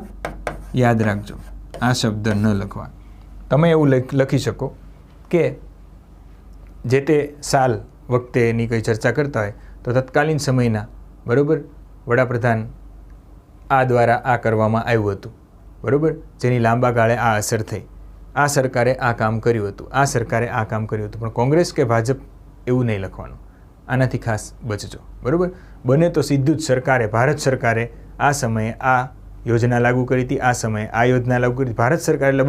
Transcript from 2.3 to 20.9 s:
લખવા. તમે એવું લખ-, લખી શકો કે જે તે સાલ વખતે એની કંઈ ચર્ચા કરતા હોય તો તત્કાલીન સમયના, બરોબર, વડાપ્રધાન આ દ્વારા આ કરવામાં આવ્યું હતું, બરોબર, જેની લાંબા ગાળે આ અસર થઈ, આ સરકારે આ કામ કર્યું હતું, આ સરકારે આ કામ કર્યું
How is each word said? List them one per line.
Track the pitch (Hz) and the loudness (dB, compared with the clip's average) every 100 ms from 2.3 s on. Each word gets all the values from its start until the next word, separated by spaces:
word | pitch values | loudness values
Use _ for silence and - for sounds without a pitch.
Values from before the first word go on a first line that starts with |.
| 101 110 101 | 0 0 0
લખવા. | 98 - - - - - - - - | -4 -10 -14 -18 -20 -20 -20 -14 0
તમે | 135 170 | 2 4
એવું | 160 143 | 4 4
લખ-, | 131 123 139 | 2 2 0
લખી | 135 135 113 | 2 0 -2
શકો | - 135 - - - - - - | -4 -8 -10 -20 -20 -20 -20 -2
કે | 175 135 131 - - - - - - - - - - - - | 0 0 -2 -16 -20 -20 -20 -20 -20 -20 -20 -20 -20 -20 -10
જે | 123 135 | 0 0
તે | 143 151 120 - | 2 2 0 -6
સાલ | - 139 127 104 - - - | -2 2 2 0 -6 -16 -2
વખતે | 123 123 127 117 | -2 0 0 2
એની | 113 113 | 2 0
કંઈ | 117 107 | -2 0
ચર્ચા | 110 123 123 | 0 0 0
કરતા | 143 127 | -2 -2
હોય | 104 - - - | -4 -6 -18 -12
તો | - | -2
તત્કાલીન | 131 131 151 151 156 143 | -2 0 0 0 0 0
સમયના, | 127 120 107 110 - - - - | 2 2 0 -4 -14 -20 -12 -2
બરોબર, | 123 147 156 147 - - - - | 2 2 0 -4 -18 -20 -12 -2
વડાપ્રધાન | 120 123 120 120 113 113 - - - - - - - - - - | 0 2 0 0 0 -4 -12 -20 -20 -20 -20 -20 -20 -20 -14 0
આ | 135 127 | 2 4
દ્વારા | 123 117 120 135 | 4 4 2 0
આ | 120 | 0
કરવામાં | 113 110 107 110 - | 0 2 2 0 0
આવ્યું | 117 101 98 | 0 0 -4
હતું, | 113 - - - - - | -8 -18 -20 -20 -20 -10
બરોબર, | 117 143 156 156 - - | -2 0 0 -4 -10 -4
જેની | 123 123 117 | 0 2 4
લાંબા | 120 123 120 | 4 2 2
ગાળે | 113 117 | 2 2
આ | 113 107 | 0 0
અસર | 101 113 | 0 -4
થઈ, | 107 101 - - - - - | -4 -8 -12 -20 -20 -20 -8
આ | 131 143 | 0 0
સરકારે | 143 131 127 120 127 123 | 2 0 0 0 0 0
આ | 117 | 0
કામ | 110 110 | 0 0
કર્યું | 117 117 101 | 0 0 -2
હતું, | - - | -8 -6
આ | 131 139 | 0 0
સરકારે | 123 113 113 117 | 0 -2 -2 -2
આ | 120 110 | -4 -4
કામ | 110 | -4
કર્યું | 107 | -4